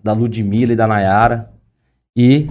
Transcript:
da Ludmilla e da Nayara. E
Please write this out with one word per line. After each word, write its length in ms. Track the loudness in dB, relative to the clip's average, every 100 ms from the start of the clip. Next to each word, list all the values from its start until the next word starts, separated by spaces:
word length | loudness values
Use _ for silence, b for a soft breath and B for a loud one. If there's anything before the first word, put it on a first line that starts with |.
da 100 | -4
Ludmilla 600 | -2 -2 -4 -4 -2 0
e 20 | 0
da 120 | 0
Nayara. 640 | 0 0 2 2 -2 -10 _ _ _ _ _ _ 0
E 280 | 2 2 0